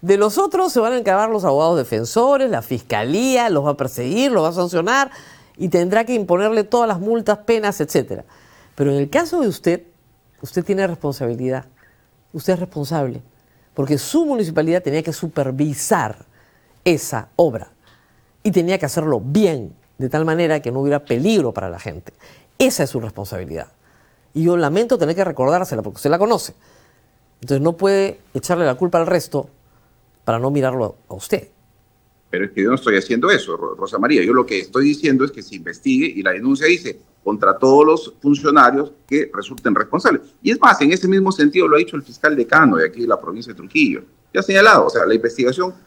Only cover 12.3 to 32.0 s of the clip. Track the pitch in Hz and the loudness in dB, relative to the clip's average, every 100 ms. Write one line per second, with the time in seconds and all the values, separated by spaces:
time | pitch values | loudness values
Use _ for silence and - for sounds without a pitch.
12.3 | 160 - 185 180 156 139 160 135 117 - | -10 -2 -2 -2 -6 -4 -2 -4 -6 -14
13.3 | _ _ _ _ - 135 147 - 311 320 | _ _ _ _ -6 -2 -2 0 -2 0
14.3 | 262 180 156 160 175 180 147 160 156 165 | 0 -2 0 0 0 0 -4 -4 -6 -6
15.3 | 151 131 131 147 139 - 190 113 110 - | -4 -4 -2 -2 -4 -2 0 0 -6 -18
16.3 | _ _ _ _ _ - 156 - 123 - | _ _ _ _ _ 0 0 -2 -8 -8
17.3 | - 170 113 - _ _ _ _ _ _ | 0 0 0 -12 _ _ _ _ _ _
18.3 | _ 220 185 170 185 151 175 156 123 117 | _ -2 0 0 0 -2 -2 -2 -2 0
19.3 | 160 202 151 95 - _ _ 131 151 160 | 2 2 0 -8 -16 _ _ -4 -2 0
20.3 | 160 165 156 143 127 139 143 143 120 165 | 0 0 0 -2 -2 0 -2 -2 -2 2
21.3 | 220 131 107 92 85 - 80 - _ - | 2 0 -4 -8 -10 -12 -14 -16 _ -20
22.3 | - _ _ 262 - 147 131 110 - 101 | -20 _ _ 0 0 -2 -4 -8 -12 -12
23.3 | 95 87 80 64 _ _ _ _ _ _ | -10 -10 -12 -12 _ _ _ _ _ _
24.3 | - 165 175 151 170 226 247 151 170 185 | -2 0 2 0 0 0 0 0 0 -2
25.3 | 143 131 170 180 117 104 - 143 170 208 | 0 0 0 -2 -6 -8 -6 -2 0 2
26.3 | 220 - - _ _ _ _ _ _ _ | 0 -4 -16 _ _ _ _ _ _ _
27.3 | _ 123 139 151 165 196 196 196 - _ | _ -4 0 0 0 0 2 0 -4 _
28.3 | 135 - 175 160 127 180 170 165 175 - | -10 -2 0 0 0 0 0 2 -2 -2
29.3 | 147 - _ _ _ _ _ _ _ - | -6 -6 _ _ _ _ _ _ _ -4
30.3 | 117 127 143 131 127 107 - _ - - | -2 0 0 0 -2 -4 -6 _ -16 -4
31.3 | - - _ _ _ _ _ | -4 -6 _ _ _ _ _